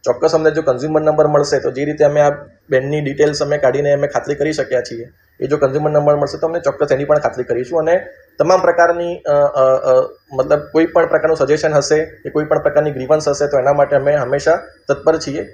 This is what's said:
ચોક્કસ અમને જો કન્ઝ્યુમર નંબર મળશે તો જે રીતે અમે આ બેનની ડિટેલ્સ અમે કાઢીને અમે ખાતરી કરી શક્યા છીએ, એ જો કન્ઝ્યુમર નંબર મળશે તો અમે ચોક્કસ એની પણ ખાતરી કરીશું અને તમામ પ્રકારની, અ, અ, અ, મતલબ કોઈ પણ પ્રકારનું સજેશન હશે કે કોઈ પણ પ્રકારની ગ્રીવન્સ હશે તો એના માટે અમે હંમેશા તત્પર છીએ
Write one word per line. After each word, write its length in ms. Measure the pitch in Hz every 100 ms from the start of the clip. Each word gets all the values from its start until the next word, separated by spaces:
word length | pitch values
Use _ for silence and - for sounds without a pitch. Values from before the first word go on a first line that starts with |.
ચોક્કસ 320 | - 123 160 156
અમને 160 | 156
જો 100 | 151
કન્ઝ્યુમર 400 | 156 123 151 156
નંબર 260 | 156 151 151
મળશે 320 | 147 143 135
તો 120 | -
જે 140 | 123 147
રીતે 200 | 151 147
અમે 160 | 147
આ 80 | 147 147 - _ _
બેનની 320 | 131 139 151
ડિટેલ્સ 400 | 143 143 147 147
અમે 160 | 143 147
કાઢીને 340 | 131 135 143
અમે 160 | 143 143
ખાતરી 280 | - - 143
કરી 180 | 147
શક્યા 280 | 147 131 127
છીએ, 280 | - 117 120 _ _ _
એ 80 | 135
જો 100 | 147
કન્ઝ્યુમર 340 | 139 143 151
નંબર 240 | 151 147 147
મળશે 220 | 139 156
તો 100 | 165
અમે 120 | 170
ચોક્કસ 320 | 143 - 147
એની 140 | 135 143
પણ 140 | 151
ખાતરી 240 | 127 -
કરીશું 360 | - 117 127 165
અને 220 | 156 180 - - _ -
તમામ 220 | 151 185
પ્રકારની, 540 | 180 165 170 170 175 175
અ, 160 | -
અ, 300 | 143 143 139
અ, 480 | 131 131 - 127 - - _
મતલબ 260 | 131 143 147 151
કોઈ 140 | 156 170
પણ 200 | 175 165
પ્રકારનું 320 | 156 156 160
સજેશન 360 | 135 151 160
હશે 320 | 151 - 151 156
કે 240 | - 135
કોઈ 160 | 151 151
પણ 140 | 151
પ્રકારની 320 | 147 147 151
ગ્રીવન્સ 360 | 135 127 156 151
હશે 200 | 139 143
તો 120 | 143
એના 140 | 135
માટે 220 | 143 143 143
અમે 200 | 139 147
હંમેશા 400 | 123 143 160 160 - _ -
તત્પર 280 | - 156 160
છીએ 260 | - - -